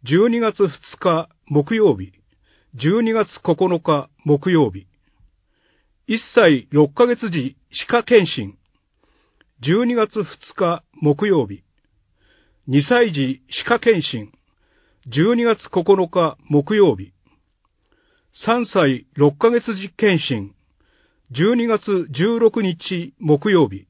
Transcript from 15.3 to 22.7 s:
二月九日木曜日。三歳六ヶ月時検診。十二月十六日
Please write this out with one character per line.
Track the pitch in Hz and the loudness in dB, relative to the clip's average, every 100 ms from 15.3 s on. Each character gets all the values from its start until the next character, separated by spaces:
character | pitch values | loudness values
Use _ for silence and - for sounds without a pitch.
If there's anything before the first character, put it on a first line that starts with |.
二 | 240 | 2
月 | 233 214 - | 0 -2 -4
九 | 190 170 196 175 | -4 2 2 2
日 | 185 170 - _ | 0 -2 -4 _
木 | 147 143 214 | -2 0 2
曜 | 190 | 2
日。 | 98 95 _ _ _ _ _ _ _ _ _ _ _ _ - | 2 -8 _ _ _ _ _ _ _ _ _ _ _ _ -10
三 | - 240 233 | -4 -2 0
歳 | 196 147 127 - | 0 2 0 -8
六 | - 143 143 | 0 0 2
ヶ | 226 | 0
月 | 240 233 | 0 -2
時 | 196 196 | -8 -10
検 | - 214 175 | -2 0 0
診。 | - 117 101 _ _ _ _ _ _ _ _ | -2 -6 -8 _ _ _ _ _ _ _ _
十 | 123 190 | -2 0
二 | 247 233 | 0 0
月 | 214 - 196 160 | -2 -2 -4 -4
十 | 131 196 233 | -2 -2 2
六 | 226 233 | 2 2
日 | 196 | -4